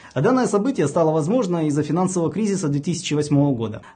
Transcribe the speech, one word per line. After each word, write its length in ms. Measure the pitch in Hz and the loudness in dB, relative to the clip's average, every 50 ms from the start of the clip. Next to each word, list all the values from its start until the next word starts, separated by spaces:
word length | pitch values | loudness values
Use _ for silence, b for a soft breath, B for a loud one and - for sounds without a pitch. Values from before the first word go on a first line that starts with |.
| B B - | B B -4
А 60 | - | 0
данное 260 | 143 220 262 262 240 | 2 2 2 2 2
событие 400 | - - 202 202 277 262 - 165 | 2 0 0 0 0 0 0 0
стало 240 | 135 - 175 165 160 | 0 2 2 2 2
возможно 560 | 156 160 151 147 220 262 233 180 175 170 156 | 2 2 0 2 0 0 0 0 0 -2 0
из-за 160 | 151 143 151 143 | 0 0 0 0
финансового 480 | 147 156 175 185 180 185 180 165 151 | 0 0 0 0 0 0 -2 -2 -2
кризиса 380 | - 190 220 202 196 180 - 147 | -2 -2 -2 0 -2 -2 -2 -2
две 120 | 143 143 | -2 -2
тысячи 340 | 143 180 165 - - - 151 | -2 -4 -4 -4 -4 -2 -2
восьмого 380 | 147 147 147 147 139 143 143 135 | -2 0 2 2 2 4 2 0
года. 260 | 113 113 107 104 107 B B B | -2 -4 -6 -6 -10 B B B